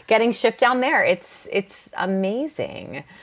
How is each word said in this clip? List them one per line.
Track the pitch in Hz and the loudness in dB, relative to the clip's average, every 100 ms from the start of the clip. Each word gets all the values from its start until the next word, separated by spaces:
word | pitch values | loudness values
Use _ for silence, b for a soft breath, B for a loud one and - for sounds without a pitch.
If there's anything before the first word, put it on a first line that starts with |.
| - | 2
getting | 220 233 | 4 4
shipped | - 226 220 | 2 0 4
down | 247 254 | 4 4
there. | 254 262 | 2 4
It's, | 160 185 - - - | 2 0 -4 -14 -6
it's | 196 190 - - - | -4 -4 -8 -10 -4
amazing | 185 190 190 233 302 - 90 - - - - B | -2 0 0 -2 -4 -6 -8 -8 -12 -12 -14 B